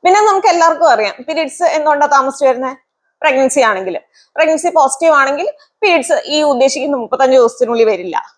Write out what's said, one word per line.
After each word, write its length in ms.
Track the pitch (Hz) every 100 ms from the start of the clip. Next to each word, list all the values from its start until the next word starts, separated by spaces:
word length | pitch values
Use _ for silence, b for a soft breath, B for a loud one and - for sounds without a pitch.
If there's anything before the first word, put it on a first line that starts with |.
പിന്നെ 180 | 359 392
നമുക്ക് 240 | 427 392 370
എല്ലാവർക്കും 440 | 349 330 311 320
അറിയാം 340 | 233 208 -
പീരിയഡ്സ് 380 | 254 311 302 -
എന്തുകൊണ്ടാ 440 | 349 311 302 285 294
താമസിച്ചു 380 | 277 262 262
വരുന്നത്? 320 | 269 247 262 269 _ _ _ _
പ്രഗ്നൻസി 380 | - 262 262 285
ആണെങ്കിൽ, 400 | 233 196 190 170 _ b b -
പ്രഗ്നൻസി 320 | 320 320 339
പോസിറ്റീവ് 460 | 320 269 - 330
ആണെങ്കിൽ 380 | 294 269 285 403 - b _
പീരിയഡ്സ് 400 | 427 339 254 294
ഈ 180 | - 302
ഉദ്ദേശിക്കുന്ന 540 | 302 262 269 294 277 277
മുപ്പത്തഞ്ച് 400 | 220 262 262 262
ദിവസത്തിനുള്ളിൽ 480 | 233 - 233 233
വരില്ല. 380 | 220 190 180 151 -